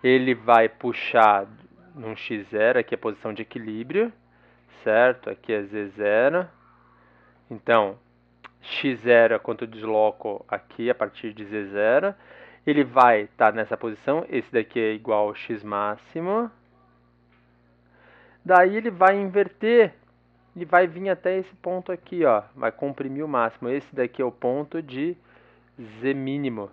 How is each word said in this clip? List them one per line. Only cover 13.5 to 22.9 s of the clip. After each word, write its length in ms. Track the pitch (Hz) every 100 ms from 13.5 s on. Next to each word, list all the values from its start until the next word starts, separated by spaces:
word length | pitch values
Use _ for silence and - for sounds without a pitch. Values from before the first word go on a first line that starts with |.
nessa 240 | 107 107 113
posição, 500 | 117 104 - 151 180
esse 220 | 139 -
daqui 280 | 120 107 120
é 140 | 110
igual 340 | 107 117 107 104
ao 80 | 107
x 280 | - 110
máximo. 880 | 104 101 104 104 _ 160 175 214 233 _ _ _ _ _ _ _ _ _ _ _ _ _ _ _ _ _ _ _
Daí 320 | - 180 185 214
ele 140 | 226
vai 260 | 175 190 196
inverter, 800 | 196 190 185 _ 214 240 202 - _ _ _ _ _ 180
ele 100 | 170
vai 220 | 175 180
vir 220 | 165 190
até 280 | 180 185 190
esse 160 | 185 _
ponto 360 | 180 185 175
aqui, 340 | 180 - 175 151
ó, 180 | 107 101 131
vai 160 | 117
comprimir 520 | - 139